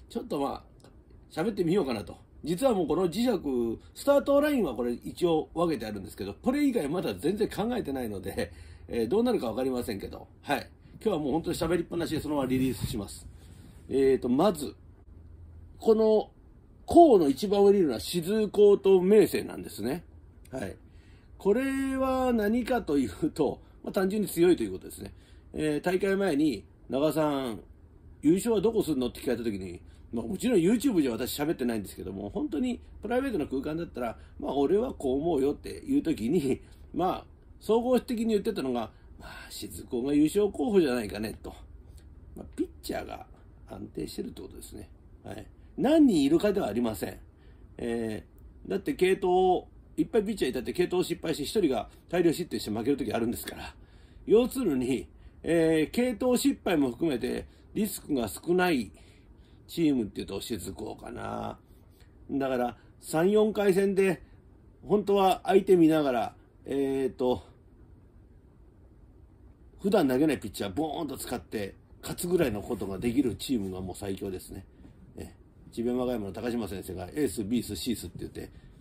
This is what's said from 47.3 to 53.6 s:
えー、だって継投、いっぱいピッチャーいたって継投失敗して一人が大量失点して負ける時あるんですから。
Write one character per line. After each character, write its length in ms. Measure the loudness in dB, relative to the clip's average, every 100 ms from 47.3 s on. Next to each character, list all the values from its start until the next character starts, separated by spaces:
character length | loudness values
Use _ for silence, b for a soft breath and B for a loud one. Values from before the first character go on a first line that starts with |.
| -20 b b b -10
え 480 | -6 -4 -4 -8 -12 -20 -20 -16 -6
ー、 40 |
だ 60 | -6
っ 40 |
て 140 | -4
継 200 | 0 2
投、 540 | 2 2 4 4 2 -2 -18 -10 -4
い 60 |
っ 20 | 0
ぱ 140 | 0
い 40 |
ピ 80 | 0
ッ 20 |
チ 120 | 0 -2
ャ 20 |
ー 20 |
い 40 |
た 60 | -2
っ 20 |
て 100 | -4
継 160 | -2 0
投 140 | 0
失 180 | -2 -4
敗 140 | -4
し 20 | -4
て 60 |
一 160 | -2 2
人 100 | 2
が 200 | 2 -4 b b
大 140 | 2
量 100 | 2
失 160 | 2 -2
点 100 | -6
し 60 |
て 60 | -4
負 120 | -4
け 100 | 0
る 40 | 0
時 160 | 0
あ 60 | -2
る 80 | -2
ん 40 |
で 60 | -4
す 80 |
か 120 | -8
ら。 180 | -12